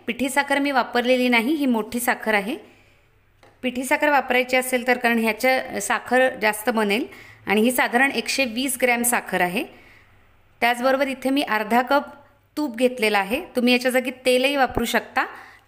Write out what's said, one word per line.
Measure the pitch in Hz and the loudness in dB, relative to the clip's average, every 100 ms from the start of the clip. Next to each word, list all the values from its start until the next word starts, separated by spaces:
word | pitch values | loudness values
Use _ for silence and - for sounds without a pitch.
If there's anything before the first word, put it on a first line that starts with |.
| - | -10
पिठी | - 262 | -4 -2
साखर | 285 277 277 | -2 0 0
मी | 285 | 2
वापरलेली | 262 226 240 240 254 247 | 0 0 0 2 2 4
नाही, | 240 226 | 2 2
ही | 311 277 | 0 0
मोठी | 220 - 240 | 0 -2 -4
साखर | 240 214 220 | -2 -2 0
आहे. | 214 196 339 - _ _ _ _ _ _ _ - _ | 0 -2 -8 -12 _ _ _ _ _ _ _ -20 _
पिठी | 254 247 | -6 -4
साखर | 247 294 294 | -2 0 2
वापरायची | 285 - 247 254 254 | 2 2 0 2 0
असेल | 254 254 247 | 0 -2 0
तर, | 247 | 0
कारण | 233 233 | 0 0
ह्याच्या | 220 214 254 262 - 202 | 0 0 2 0 -2 -6
साखर | 196 220 - 247 262 254 | -4 -4 0 2 2 2
जास्त | 214 214 247 | -2 0 -2
बनेल | 226 208 214 359 - - - - | 0 0 0 -2 -10 -20 -12 -2
आणि | 208 | 2
ही | 233 | 2
साधारण | 254 240 240 277 | 2 0 2 2
एकशे | 233 - - 254 | 0 -4 -2 -2
वीस | 220 269 - | -2 -4 0
ग्रॅम | 247 240 | 0 2
साखर | 233 220 - 185 | 0 -2 -2 -2
आहे. | 180 196 349 - - - _ _ _ _ _ _ | 0 -2 -6 -12 -20 -20 _ _ _ _ _ _
त्याचबरोबर | 233 240 262 262 277 | -2 0 0 2 0
इथे | 262 262 | -2 -2
मी | 277 | 0
अर्धा | - 214 202 233 | 0 -2 2 2
कप | 254 277 277 - - _ _ - | 2 0 0 -10 -20 _ _ -6
तूप | 302 220 | -4 0
घेतलेला | 247 247 214 202 | 0 0 0 0
आहे. | 190 277 - 254 | 0 -4 -4 0
तुम्ही | 247 | 2
याच्या | 247 254 | 2 2
जागी | 254 254 262 254 | 0 -2 -2 0
तेलही | 254 269 285 | 2 2 2
वापरू | 240 240 233 | 0 0 -2
शकता | 226 - 262 381 - - - | -2 -2 -4 -4 -8 -20 -20